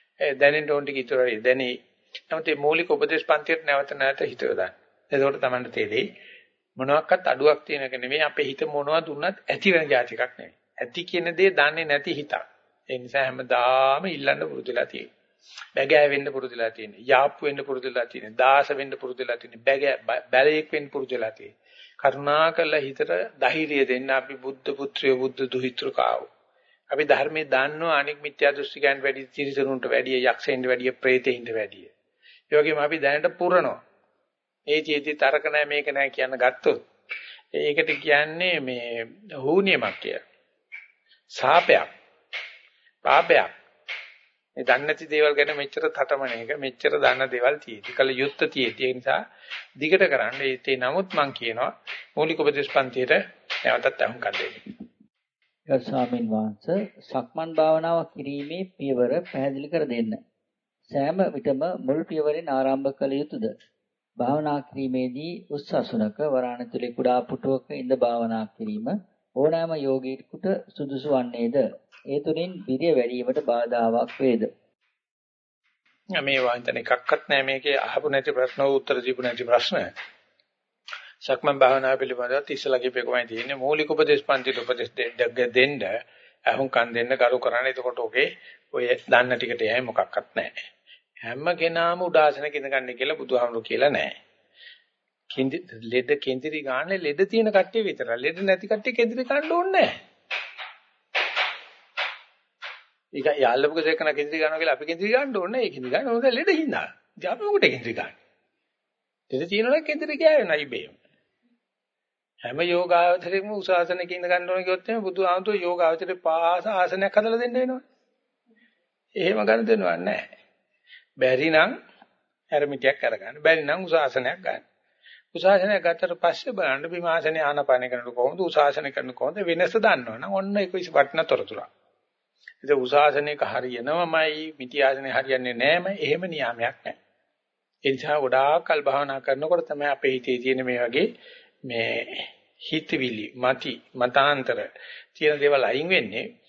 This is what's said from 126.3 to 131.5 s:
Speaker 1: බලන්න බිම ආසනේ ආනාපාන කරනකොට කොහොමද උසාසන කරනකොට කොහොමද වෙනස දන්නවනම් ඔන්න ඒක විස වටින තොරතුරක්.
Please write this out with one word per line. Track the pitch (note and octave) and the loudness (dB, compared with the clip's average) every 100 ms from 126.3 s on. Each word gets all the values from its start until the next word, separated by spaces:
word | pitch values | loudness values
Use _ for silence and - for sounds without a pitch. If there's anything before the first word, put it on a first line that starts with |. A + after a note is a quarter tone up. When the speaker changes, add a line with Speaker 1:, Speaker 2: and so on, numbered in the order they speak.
| E3+ - | 0 -6
Speaker 1:
බලන්න | G3+ D#3 C3+ E3 | -2 0 0 -2
බිම | F3 E3+ | -4 0
ආසනේ | E3 D#3 D#3+ | 2 0 0
ආනාපාන | D3 D3 C#3 B2+ B2 | 0 0 2 2 2
කරනකොට | B2 A#2+ A#2+ | -6 -6 0
කොහොමද | B2+ E3+ | 0 0
උසාසන | E3+ D3+ C#3+ C#3+ C#3+ | 0 4 2 2 -6
කරනකොට | C3+ C3 B2 | -6 -8 -4
කොහොමද | C3 F#3+ F3 | -4 -2 -2
වෙනස | E3 F3 A3+ | 0 2 4
දන්නවනම් | G#3 D#3 A#2 A2 F3+ | 4 2 0 -10 -4
ඔන්න | F#3+ G3 G3+ | -4 -2 -2
ඒක | F#3 | -2
විස | F#3 F3 | -4 0
වටින | D3+ C#3 E3 | 2 2 0
තොරතුරක්. | D#3+ B2 G2+ | 0 0 -2